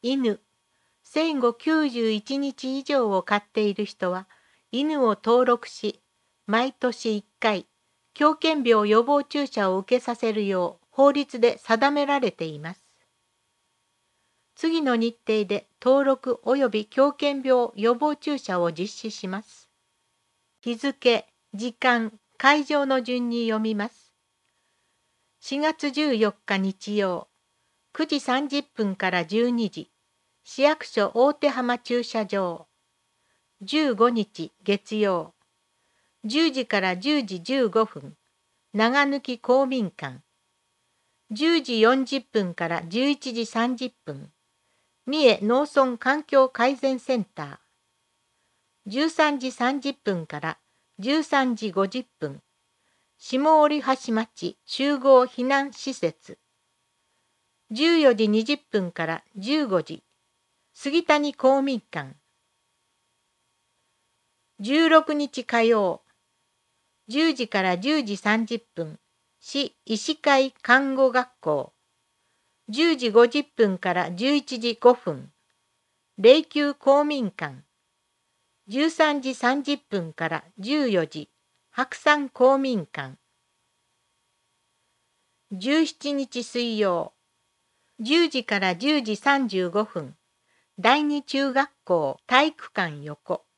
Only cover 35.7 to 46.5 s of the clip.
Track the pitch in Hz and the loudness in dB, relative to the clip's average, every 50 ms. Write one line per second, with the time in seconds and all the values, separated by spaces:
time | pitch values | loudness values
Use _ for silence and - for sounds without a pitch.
35.7 | _ _ _ _ _ _ _ _ _ _ - 214 226 302 330 330 262 269 247 _ | _ _ _ _ _ _ _ _ _ _ -10 -4 0 0 0 0 0 -2 -4 _
36.7 | - 202 190 185 180 180 190 277 302 294 262 190 190 180 170 - 262 269 254 214 | -2 0 0 0 -4 -2 -2 0 0 0 -2 -4 -8 -10 -6 -4 0 0 0 2
37.7 | 175 220 220 214 - 147 135 139 - _ _ _ _ _ _ _ _ _ _ _ | 2 0 0 0 -4 -16 -18 -18 -20 _ _ _ _ _ _ _ _ _ _ _
38.7 | - 208 220 233 254 285 285 277 277 285 277 - 247 233 - - 254 262 277 262 | -2 0 2 2 4 2 0 0 0 -4 -6 -8 -10 -8 0 2 2 2 2 2
39.7 | 269 254 214 175 - - - 139 127 135 _ _ _ _ _ _ _ _ _ _ | 0 -2 -4 -4 -6 -10 -14 -12 -14 -14 _ _ _ _ _ _ _ _ _ _
40.7 | _ _ _ _ _ _ _ _ _ _ _ _ 220 214 294 330 339 330 262 - | _ _ _ _ _ _ _ _ _ _ _ _ -6 -2 0 2 2 0 0 -2
41.7 | 240 220 214 226 254 269 269 240 277 269 247 _ _ 226 196 180 170 - 170 165 | 2 4 4 4 4 2 0 -2 -4 -6 -6 _ _ -2 -2 -2 -4 -6 -6 -4
42.7 | 170 160 165 165 175 233 262 285 294 277 - 262 233 233 233 214 - 226 233 247 | -4 -6 -6 -4 -2 0 0 0 0 -2 -6 -8 -6 -6 -6 -4 -2 -2 -2 -2
43.7 | 254 233 254 254 _ _ _ - 143 135 143 147 _ _ _ _ _ _ _ _ | -2 -6 -8 -10 _ _ _ -14 -14 -14 -14 -20 _ _ _ _ _ _ _ _
44.7 | _ _ _ _ _ _ _ - 277 311 302 254 214 - 202 208 240 262 294 285 | _ _ _ _ _ _ _ -6 -2 4 4 4 4 4 0 0 0 0 0 0
45.7 | - 285 269 254 247 226 - - 269 302 294 - - 277 262 262 | 2 2 2 2 0 -4 -2 -2 -2 -2 -2 0 4 4 4 4